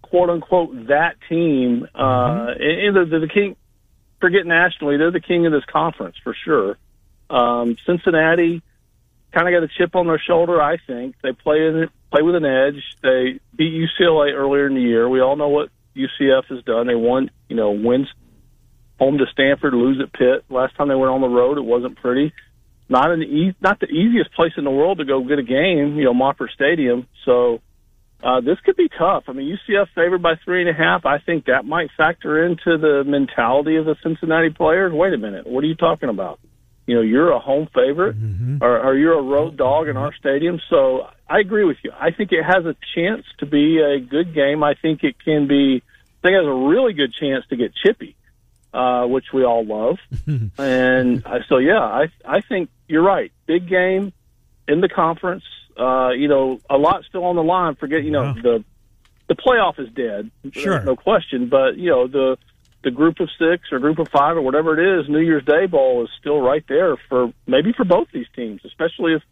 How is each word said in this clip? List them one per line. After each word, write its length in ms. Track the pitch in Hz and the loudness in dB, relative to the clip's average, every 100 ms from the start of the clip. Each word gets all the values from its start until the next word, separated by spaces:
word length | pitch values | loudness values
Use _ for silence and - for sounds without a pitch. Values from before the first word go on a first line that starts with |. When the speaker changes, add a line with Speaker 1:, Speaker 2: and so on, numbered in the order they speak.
Speaker 1:
quote 280 | - 180 175 | 0 0 2
unquote, 580 | 170 - 180 165 127 113 | -2 0 0 0 -8 -2
that 260 | 143 170 - - | 0 0 -4 -6
team. 580 | 170 170 135 123 120 - | -2 0 2 2 0 -4
Uh, 60 | - | -2
Speaker 2:
Mm-hmm. 600 | 135 127 123 117 120 - | 0 2 0 -2 -4 -4
Speaker 1:
and, 180 | 151 170 | -2 0
and 160 | 202 190 | 2 2
the, 80 | |
the, 140 | 170 160 156 | 2 0 0
the 20 | |
king, 240 | 208 202 - _ _ _ _ _ _ | -2 -2 -6 _ _ _ _ _ _
forget 260 | 185 190 175 | 0 0 2
nationally, 500 | 165 175 - 147 143 | 2 2 0 -2 0
they're 140 | 165 | 0
the 100 | 180 | -2
king 260 | - 175 170 | -2 0 2
of 60 | |
this 120 | 151 - | 0 -2
conference 460 | 156 160 - 95 - | -2 -2 -6 -12 -10
for 120 | - - | -12 -10
sure. 340 | - 143 98 101 _ _ _ _ _ | -2 0 0 -6 _ _ _ _ _
Um, 480 | 131 120 120 120 117 - | 0 2 0 -2 -4 -2
Cincinnati 760 | 175 185 160 160 170 170 170 _ _ _ _ _ _ _ | -2 0 2 2 2 0 -2 _ _ _ _ _ _ _
kinda 160 | 175 180 | -2 2
got 100 | 175 | 0
a 60 | 160 | -2
chip 260 | - 175 | -2 -2
on 120 | 185 170 | 0 0
their 120 | 156 | -2
shoulder, 420 | - 170 170 170 | 0 2 2 2
I 180 | 147 170 | 2 -2
think. 360 | - 123 127 - | -6 -12 -12 -8
They 100 | 131 | -8
play 340 | 127 - 151 160 | -6 0 2 2
in, 220 | 160 160 _ _ | 0 -4 _ _
play 120 | 143 | 0
with 120 | 160 | 2
an 100 | 175 | 0
edge. 380 | 147 131 139 143 - - | 0 2 0 -2 -18 -4
They 360 | 131 131 127 131 _ | 0 2 0 -4 _
beat 180 | - 160 | -4 -2
U 140 | 160 160 - | -2 -4 0
C 60 | |
L 180 | 175 156 | 2 4
A 80 | 147 | 2
earlier 340 | 139 139 143 143 | 0 0 0 0
in 80 | |
the 60 | 135 | 0
year. 280 | 120 113 120 | 2 2 2
We 120 | 131 | 2
all 160 | 127 143 | 2 0
know 120 | 147 | 0
what 200 | 147 - _ _ | 0 -2 _ _
U 140 | 135 135 - | -8 -8 -2
C 120 | 135 | 2
F 160 | 131 127 | 2 0
has 140 | 131 | -12
done. 220 | 123 113 123 | -4 -2 0
They 80 | |
won, 360 | 117 117 127 135 _ _ | 0 0 0 -2 _ _
you 80 | 113 | -2
know, 140 | 107 | -2
wins 360 | 104 117 127 151 - _ _ _ _ _ _ _ _ | 0 0 0 -2 -10 _ _ _ _ _ _ _ _
home 180 | 135 143 | 0 2
to 80 | 123 | -2
Stanford, 400 | - 135 139 147 | 0 0 2 0
lose 240 | 123 123 135 | 2 2 0
at 120 | 131 | -4
Pitt. 320 | - 127 127 _ | 0 2 2 _
Last 240 | 131 131 - | -4 -4 -2
time 120 | 143 | -2
they 60 | |
went 160 | 131 131 | 2 0
on 100 | 131 | 0
the 60 | 131 | 0
road, 280 | 123 123 147 | 2 2 0
it 80 | |
wasn't 320 | 117 120 123 107 | 0 -2 -2 -6
pretty. 380 | 123 127 151 - _ _ _ _ _ | -2 0 -2 -4 _ _ _ _ _
Not 200 | 127 151 | 2 2
an 100 | 170 | 0
e-, 320 | 156 147 185 185 | -2 -2 -2 0
not 200 | 190 208 | -2 -2
the 60 | - | -2
easiest 460 | 156 214 233 156 | 0 2 2 0
place 180 | - 165 160 | -2 -2 -2
in 60 | |
the 60 | 143 | -2
world 280 | 135 170 196 | 0 0 0
to 60 | 139 | -2
go 160 | 135 | -2
get 160 | 127 143 | 0 -2
a 40 | |
game, 540 | 120 131 180 165 143 147 | 0 0 2 0 0 2
you 80 | |
know, 80 | 131 | 2
Mopper 380 | 123 131 - 123 | 2 0 -2 -8
Stadium. 540 | - 139 165 131 120 127 _ | -2 0 2 0 -2 -4 _
So, 360 | - 123 123 117 _ _ _ _ _ _ | 0 2 2 0 _ _ _ _ _ _
uh, 180 | 123 127 | -2 0
this 160 | 123 185 | 0 0
could 160 | - 370 | 0 0
be 120 | 349 | -2
tough. 340 | - 170 170 - | 0 0 0 -4
I 40 | |
mean, 140 | 131 139 | -10 -8
U 100 | 196 - | -10 -2
C 100 | 202 | -2
F 120 | 196 | -2
favored 260 | - 175 180 | -2 0 0
by 140 | 170 165 | -2 -2
three 160 | - 180 | -4 -2
and 80 | 175 | -2
a 60 | |
half. 320 | 165 165 180 147 | 0 0 0 0
I 120 | 147 | -2
think 280 | - 165 - | -2 -4 0
that 180 | 131 | -2
might 260 | 117 165 156 - | 0 -6 -6 0
factor 480 | 160 175 151 156 | -2 0 -2 0
into 320 | 175 165 175 165 | 0 -2 0 2
the 280 | 156 143 139 | 2 2 2
mentality 720 | 143 135 - 117 135 147 160 | 0 -2 0 0 0 0 0
of 100 | 156 | 0
the 80 | 151 | -4
Cincinnati 480 | 165 165 165 160 165 | -4 -4 -2 0 0
players. 420 | 156 160 175 190 | 0 0 2 0
"Wait 220 | 156 190 | 0 0
a 40 | 147 | 0
minute, 280 | 104 95 - | -6 -10 -6
what 160 | 127 | -4
are 40 | 151 | -4
you 80 | 160 | 0
talking 320 | 165 160 135 | -2 -2 -4
about? 300 | 101 92 73 _ _ _ _ - | -6 -8 -12 _ _ _ _ -2
You 100 | 120 | 0
know, 40 | |
you're 280 | 110 123 170 | 2 2 2
a 80 | 131 | 0
home 300 | 139 139 156 | 0 -2 0
favorite, 480 | 131 131 147 190 107 | 0 0 0 -2 -4
Speaker 2:
Mm-hmm. 380 | 110 92 120 139 | -8 -6 -6 -2
Speaker 1:
or, 160 | 120 117 | 0 2
or 160 | 131 135 | 2 2
you're 220 | 160 165 | 4 2
a 40 | |
road 340 | 135 143 160 143 | 2 0 -2 -2
dog 320 | 131 147 156 | 0 0 0
in 80 | 131 | -4
our 160 | 147 | -6
stadium." 460 | - 143 139 165 175 - | -4 -2 0 -2 -4 0
So 380 | 165 135 127 - _ - | 2 4 0 -6 _ -2
I 100 | 180 | 0
agree 260 | 196 214 | 0 0
with 140 | 185 135 | 0 0
you. 100 | - - | -10 -4
I 120 | 156 | -4
think 220 | 170 202 | -4 -2
it 120 | 170 | -2
has 220 | 160 185 165 | 2 0 0
a 100 | - - | -8 -8
chance 300 | - 175 220 - - | -4 -4 -4 -12 -12
to 80 | 143 | -2
be 320 | 147 151 160 | 2 4 4
a 200 | 147 143 | 2 0
good 340 | 123 143 175 | -2 -4 -2
game. 280 | 151 139 151 | 0 0 2
I 120 | 147 | 0
think 280 | 139 160 151 | 0 -4 -2
it 120 | 147 - | -4 -4
can 220 | - 151 143 | -2 0 2
be, 300 | 143 139 127 | 2 2 0
I 440 | _ _ _ _ | _ _ _ _
think 140 | 180 | 2
it 40 | 196 | 2
has 80 | 151 | 2
a 60 | |
really 400 | 131 139 202 254 | 0 2 2 2
good 220 | 165 135 | 0 -4
chance 320 | - 147 135 - | -2 -4 -4 -6
to 80 | 120 | -4
get 160 | 117 | -4
chippy, 420 | - 180 170 - _ _ _ _ _ _ | 0 0 0 -10 _ _ _ _ _ _
uh, 320 | 127 127 123 123 | -4 -2 0 0
which 260 | 131 - | -2 -4
we 120 | 135 | 0
all 200 | 123 117 | 2 0
love. 340 | 110 107 117 185 - - - | -2 -2 -2 -4 -8 -10 -6
Speaker 2:
<laughs> 320 | 139 107 - | -4 -6 -6
Speaker 1:
And, 640 | 139 127 127 127 127 120 | -2 0 2 2 2 -2
uh, 140 | - 120 - | -4 -8 0
so, 100 | 135 | 2
yeah, 220 | 139 214 | 4 2
I, 280 | 113 113 165 _ - | 0 -2 -4 _ -4
I 140 | 165 | -4
think 280 | - 202 165 _ _ | -2 -6 -6 _ _
you're 140 | 156 | 2
right. 300 | 185 180 107 _ - | 2 0 -4 _ -4
Big 220 | 170 175 | -4 0
game 440 | 185 185 190 202 _ _ _ _ _ - | 0 0 -2 -4 _ _ _ _ _ -4
in 120 | 151 | 0
the 60 | 185 | 0
conference. 560 | - 165 165 185 185 - - _ - | 0 -2 -2 -6 -8 -12 -20 _ -4
Uh, 340 | 123 131 127 | -2 0 0
you 180 | 127 147 | 0 2
know, 320 | 139 131 127 - | 2 2 -4 -2
a 80 | 139 | 0
lot 280 | 151 185 - | 2 0 -6
still 160 | 190 | -6
on 120 | 180 175 | -2 -2
the 60 | |
line. 320 | 160 185 170 139 | 0 0 -2 -4
Forget, 260 | 143 156 | -4 -4
you 60 | 147 | -2
know, 240 | 147 135 117 | -2 -4 -2
Speaker 2:
Yeah. 60 | |
Speaker 1:
the, 220 | 120 113 - _ _ _ _ _ - | 0 -2 -4 _ _ _ _ _ -6
the 60 | |
playoff 440 | 165 254 240 185 147 | 0 2 2 2 -2
is 100 | 123 | -12
dead. 360 | 120 117 101 107 _ | -6 -6 -6 -12 _
There's 200 | 135 - | -18 -8
Speaker 2:
Sure. 200 | 143 165 | -4 -2
Speaker 1:
no 140 | 104 127 | -2 -2
question. 520 | - 208 - 131 123 | 0 0 0 -6 0
But, 280 | 135 131 - | 2 2 0
you 100 | 175 | 0
know, 160 | 131 127 | 2 2
the, 300 | 139 131 131 _ _ _ _ | 0 0 -2 _ _ _ _
the 80 | 139 | -8
group 300 | 123 165 160 | 2 0 0
of 80 | 170 - | -8 -2
six 300 | 165 175 - | -2 -2 -4
or 60 | 135 | -2
group 200 | 143 156 | -2 -2
of 100 | 156 | 0
five 280 | 143 147 165 | 2 2 0
or 60 | |
whatever 360 | 131 143 160 156 | 0 0 0 2
it 220 | 180 180 | 2 0
is, 80 | 143 | 0
New 120 | 151 | 0
Year's 240 | 165 151 | 2 0
Day 220 | 131 151 190 | 2 2 2
Bowl 360 | 160 131 123 | 2 2 0
is 60 | 113 - | -2 -8
still 220 | 147 147 | -4 0
right 240 | 127 147 - | 2 0 0
there 280 | 139 185 131 - | 0 0 -2 -2
for, 240 | 127 123 - - | -2 -2 -4 0
maybe 260 | - 175 | 0 2
for 120 | 240 | 0
both 240 | 196 175 - | 2 2 0
these 140 | - 117 | -8 -10
teams, 260 | - 117 101 | -10 -12 -12
especially 500 | - - 160 - 165 | -18 -6 -6 -2 -2
if 80 | 160 _ | -2 _